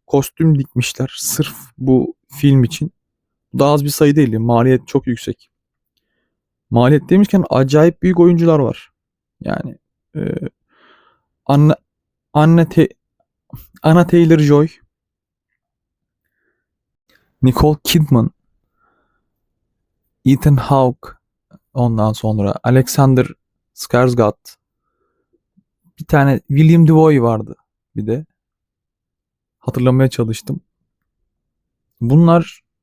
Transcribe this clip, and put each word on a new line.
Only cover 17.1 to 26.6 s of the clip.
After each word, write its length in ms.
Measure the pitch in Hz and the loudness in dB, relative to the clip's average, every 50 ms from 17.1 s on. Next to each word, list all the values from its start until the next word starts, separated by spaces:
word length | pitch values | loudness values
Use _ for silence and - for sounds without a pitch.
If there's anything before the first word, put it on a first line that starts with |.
| _ _ _ _ _ _ | _ _ _ _ _ _
Nicole 380 | 127 127 - - 156 151 151 - - | -2 -2 0 2 0 0 0 -2 -4
Kidman, 480 | - - 165 151 - 135 117 120 - - _ _ _ _ _ _ _ _ _ _ _ _ _ _ _ _ _ _ _ _ _ _ _ _ _ _ _ _ _ _ _ _ _ _ _ _ _ _ | -2 -2 0 0 2 0 0 0 -2 -6 _ _ _ _ _ _ _ _ _ _ _ _ _ _ _ _ _ _ _ _ _ _ _ _ _ _ _ _ _ _ _ _ _ _ _ _ _ _
Ethan 300 | 127 139 - - 151 139 | 0 0 0 2 0 0
Hawke, 540 | 123 117 - 143 135 131 127 123 - - - - _ _ _ _ _ _ _ _ _ _ _ _ | 0 0 0 0 0 0 -2 -4 -6 -14 -20 -20 _ _ _ _ _ _ _ _ _ _ _ _
ondan 400 | 127 123 117 113 110 107 107 110 | -4 -4 -2 -2 -2 -2 -2 -4
sonra 420 | - - 110 107 107 101 98 - - - | -4 -6 -4 -4 -4 -4 -4 -6 -4 -2
Alexander 640 | 123 127 131 127 - - 147 135 135 131 127 127 - - _ _ _ _ _ _ _ _ | 0 0 0 0 0 -2 0 2 2 2 0 0 -4 -8 _ _ _ _ _ _ _ _
Skarsgård, 800 | - - - - 120 127 127 120 120 110 104 - - _ - - _ _ _ _ _ _ _ _ _ _ _ _ _ _ _ _ _ _ _ _ _ _ _ _ _ _ _ _ - | -20 -8 -4 -2 0 0 0 0 0 -2 -2 -2 -6 _ -20 -20 _ _ _ _ _ _ _ _ _ _ _ _ _ _ _ _ _ _ _ _ _ _ _ _ _ _ _ _ -20
bir 60 | 156 | -6
tane 340 | - 160 143 139 139 131 - - | -2 0 0 2 2 0 -2 -4
William 400 | - 139 147 | -4 0 2